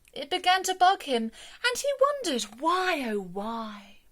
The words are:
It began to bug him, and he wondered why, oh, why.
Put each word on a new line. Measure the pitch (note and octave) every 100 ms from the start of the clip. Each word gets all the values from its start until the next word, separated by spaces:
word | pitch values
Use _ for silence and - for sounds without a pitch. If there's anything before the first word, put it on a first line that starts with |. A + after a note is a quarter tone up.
| _
It | - C#4+
began | F4+ F4+ F#4
to | F#4
bug | F#4 F4+ F#4+
him, | - B3
and | A3+ - - - A#4+ B4
he | C#5 C#5
wondered | C#5 C#5+ F#4 B3+ - A3+
why, | D#4 F4+ F#4 E4 B3
oh, | G#3+
why. | F#3 F3+ G#3 A#3 A3 G#3 G3+ - _